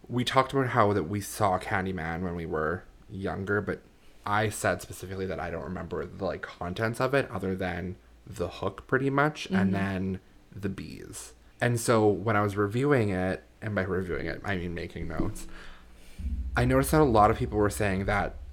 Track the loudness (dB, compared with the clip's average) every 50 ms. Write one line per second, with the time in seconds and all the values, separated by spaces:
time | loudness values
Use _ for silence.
0 | -12 -4 -2 -2 -2 2 4 4 4 4 2 0 0 2 4 4 6 6 4 2
1 | 0 0 -2 -4 -4 -6 0 2 4 4 4 2 0 -2 -2 -2 -2 -2 -4 -4
2 | -4 -4 -4 -4 -4 -4 -4 -4 -4 -2 -2 0 0 0 -2 -4 -6 -12 -20 -20
3 | -18 -14 -10 -6 -4 -4 -4 -4 -2 0 0 0 0 -2 -4 -6 -8 -16 -20 -20
4 | -20 -20 -20 -10 -4 0 2 2 2 0 0 0 0 0 0 0 -4 -10 -12 -12
5 | -10 -8 -6 -6 -4 -4 -4 -4 -4 -6 -6 -6 -6 -6 -6 -8 -6 -6 -6 -6
6 | -6 -6 -6 -6 -4 -4 -4 -6 -8 -12 -10 -8 -8 -6 -4 -2 -2 -2 0 -2
7 | 0 0 2 0 0 -2 -4 -4 -2 -2 -2 -2 -2 -4 -4 -4 -6 -8 -8 -10
8 | -16 -20 -20 -20 -20 -14 -8 -6 -6 -6 -4 -6 -6 -6 -6 -8 -4 -2 0 0
9 | 2 2 2 2 2 2 0 -4 -4 -2 2 2 2 2 2 0 0 -2 -2 -2
10 | -2 -2 -4 -6 -8 -14 -20 -20 -20 -18 -10 -8 -6 -6 -6 -6 -10 -12 -12 -14
11 | -14 -14 -14 -14 -14 -16 -18 -20 -20 -20 -6 -2 0 0 2 2 2 4 6 6
12 | 6 6 4 4 2 2 2 2 2 2 2 2 0 2 2 0 2 4 4 4
13 | 4 2 2 0 0 0 -2 -4 -6 -14 -18 -10 -8 -4 -2 -2 0 0 0 -2
14 | -2 -2 -2 -4 -4 -4 -6 -6 -4 -4 -4 -4 -4 -4 -6 -6 -8 -8 -8 -6
15 | -6 -4 -2 0 -2 -2 -2 -6 -10 -12 -14 -14 -14 -16 -18 -18 -20 -20 -20 -20
16 | -20 -18 -12 -8 -6 -6 -4 -4 -6 -4 0 2 2 4 4 4 4 4 4 6
17 | 6 6 8 8 8 8 6 4 0 0 2 2 2 2 2 0 0 0 0 0
18 | 0 0 0 0 0 -2 -4 -8 -12 -14